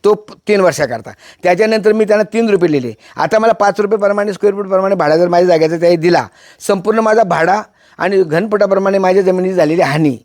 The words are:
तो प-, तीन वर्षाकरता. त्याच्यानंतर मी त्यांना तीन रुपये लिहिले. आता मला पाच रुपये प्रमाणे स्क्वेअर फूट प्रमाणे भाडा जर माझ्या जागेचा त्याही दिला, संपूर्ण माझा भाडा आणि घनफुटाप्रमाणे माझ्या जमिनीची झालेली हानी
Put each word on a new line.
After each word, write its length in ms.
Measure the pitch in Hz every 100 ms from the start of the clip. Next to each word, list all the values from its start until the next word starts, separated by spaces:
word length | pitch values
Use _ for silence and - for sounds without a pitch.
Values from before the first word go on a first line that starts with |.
तो 100 | 202
प-, 180 | 208 - - -
तीन 120 | 208
वर्षाकरता. 500 | 185 147 143 113 110 - - -
त्याच्यानंतर 500 | 175 180 220 220 202
मी 120 | 220
त्यांना 200 | 214 214 214
तीन 160 | 220 226
रुपये 240 | 196 170
लिहिले. 200 | 147 123 107 - -
आता 220 | 160 214
मला 140 | 226
पाच 280 | 220 202 196
रुपये 180 | 202 214
प्रमाणे 340 | 196 202 208
स्क्वेअर 220 | 185 202
फूट 140 | 196 196
प्रमाणे 260 | 190 190
भाडा 220 | 190 151 160
जर 120 | 180
माझ्या 200 | 175 180
जागेचा 280 | 165 160 165
त्याही 200 | 170 175
दिला, 300 | 165 170 113 _ - - -
संपूर्ण 320 | 202 190 220
माझा 240 | 220 214
भाडा 400 | 208 160 170 202 208 _ _ -
आणि 240 | 180 196
घनफुटाप्रमाणे 760 | 175 156 214 208 196 190 196 196
माझ्या 240 | 190 185
जमिनीची 320 | 185 185 185
झालेली 280 | 185 151 170
हानी 360 | 147 147 156 120